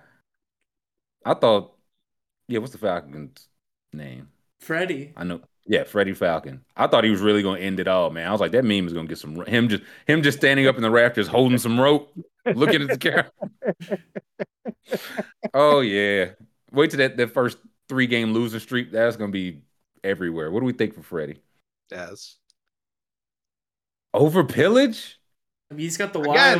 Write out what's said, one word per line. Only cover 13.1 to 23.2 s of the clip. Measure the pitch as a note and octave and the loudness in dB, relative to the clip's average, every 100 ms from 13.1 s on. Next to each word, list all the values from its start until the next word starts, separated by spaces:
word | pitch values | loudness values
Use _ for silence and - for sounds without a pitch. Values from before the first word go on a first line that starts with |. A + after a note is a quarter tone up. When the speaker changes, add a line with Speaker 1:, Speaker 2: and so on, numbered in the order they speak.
| E3 - _ | -2 -4 _
Speaker 1:
<laughs> | G3+ - A3+ E3+ E3 F#3+ _ G3+ - - G3 _ A#3+ - _ A#3 - - - _ A3 C3+ | -16 -8 -8 -8 -8 -10 _ -18 -18 -14 -14 _ -16 -16 _ -8 -8 -12 -12 _ -4 2
Oh, | D3 D3 | 4 4
yeah. | A#2 G2 G2+ G2+ F2+ - - _ _ | 2 0 2 0 -2 -6 -20 _ _
Wait | C3 D#3 | 0 0
till | C#3 | 2
that, | C3 A2+ | -2 0
that | A#2 | -2
first | C#3 B2 - _ _ _ | 0 -2 -4 _ _ _
three-game | C3 B2 A#2+ A2+ | -2 0 0 0
losing | A2+ A#2 A2 | -2 -2 -6
streak. | - B2 A#2+ | -6 -6 -4
That's | A2 A#2 A2 | 0 0 0
gonna | G#2 | -6
be | G2 F#2 D2+ _ _ _ _ | -6 -8 -12 _ _ _ _
everywhere. | F#2+ F2+ F2 E2 D#2 | -6 -4 -4 -6 -4
What | G2+ | -2
do | B2+ | -4
we | |
think | A#2+ G#2+ | -2 -4
for | - | -6
Freddie? | - E2+ D2 C#2+ _ _ _ _ _ | -10 -8 -8 -12 _ _ _ _ _
Speaker 3:
Yes. | F2+ F2 G2+ - _ _ _ _ _ _ _ _ _ | -16 -14 -16 -20 _ _ _ _ _ _ _ _ _